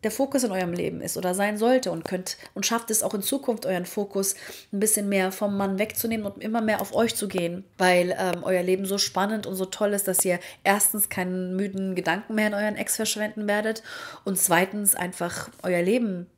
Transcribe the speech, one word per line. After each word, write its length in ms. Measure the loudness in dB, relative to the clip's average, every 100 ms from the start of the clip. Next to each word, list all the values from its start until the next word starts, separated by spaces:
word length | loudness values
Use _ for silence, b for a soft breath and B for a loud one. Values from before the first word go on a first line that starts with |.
der 80 | -4
Fokus 320 | -2 0 2
in 80 | 0
eurem 200 | 0 -2
Leben 300 | -2 -4 -4
ist 160 | -6 -4
oder 160 | -2
sein 240 | 0 0 2
sollte 320 | 4 4 2
und 160 | -4 -4
könnt, 320 | -4 -6 -10 B
und 100 | -6
schafft 280 | -2 -2 0
es 100 | 0
auch 140 | 0 -2
in 80 |
Zukunft, 420 | -2 -2 -2 -2 -2
euren 220 | -2 -2
Fokus 480 | -4 -2 -2 -2 -4 B B B
ein 80 | 0
bisschen 300 | 2 2 2
mehr 220 | 2 2
vom 260 | 0 -2 0
Mann 220 | 0 2
wegzunehmen 480 | 0 0 -2 -2 -4
und 160 | -6
immer 180 | -2 0
mehr 180 | 2 0
auf 140 | 0
euch 220 | 2 2 2
zu 120 | -2
gehen, 380 | 0 -2 -4 -12 2
weil, 360 | 6 6 4 2
ähm, 240 | 0 0
euer 180 | 2 2
Leben 240 | 4 2 2
so 140 | 0
spannend 480 | 0 0 0 0 -4
und 80 | -4
so 100 | -4
toll 280 | 0 0
ist, 140 | 2 0
dass 160 | 2
ihr 160 | 2 0 B B
erstens 460 | 2 4 2 0 -2
keinen 460 | -2 -2 -2 -2 -2
müden 400 | -2 -2 -2 -2
Gedanken 400 | 0 -2 0 0
mehr 120 | 0
an 60 |
euren 220 | 0 -2 -2
Ex 200 | -4 -2
verschwenden 500 | -2 -2 -4 -4 0
werdet 340 | 2 0 -2 B B B B -4
und 120 | 0
zweitens 560 | 4 4 4 2 0
einfach 560 | 0 -2 -4 -4 -4 -10 -6
euer 180 | 0 2
Leben 460 | 4 2 2 -4 -8